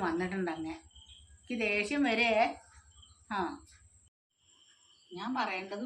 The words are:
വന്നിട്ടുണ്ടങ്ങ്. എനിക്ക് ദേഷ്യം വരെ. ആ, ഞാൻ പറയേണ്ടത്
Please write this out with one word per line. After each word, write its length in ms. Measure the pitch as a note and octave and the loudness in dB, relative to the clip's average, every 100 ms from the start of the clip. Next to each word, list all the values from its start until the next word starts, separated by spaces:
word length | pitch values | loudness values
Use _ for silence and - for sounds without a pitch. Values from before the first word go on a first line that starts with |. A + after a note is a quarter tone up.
| F3+ | 2
വന്നിട്ടുണ്ടങ്ങ്. 680 | E3 F#3 F#3+ F3 D#3+ D#3+ E3 | 0 0 -2 -2 -4 -6 -10
എനിക്ക് 800 | - - - - - - - A#3+ | -16 -20 -20 -20 -20 -20 -8 -2
ദേഷ്യം 400 | G#3+ G#3 G#3 D4 C4 | 0 0 0 2 4
വരെ. 220 | A3 A#3 G#3+ A#3+ - - - - - - - - G#3 | 4 4 4 4 0 -14 -20 -20 -20 -20 -20 -6 -2
ആ, 20 | E3+ - - - - _ _ _ _ _ _ _ _ _ _ _ _ F3+ | -2 -6 -14 -20 -20 _ _ _ _ _ _ _ _ _ _ _ _ -8
ഞാൻ 120 | A3+ B3+ | -4 -2
പറയേണ്ടത് 460 | G#3+ F#3 F#3+ G#3 | -2 -4 -6 -6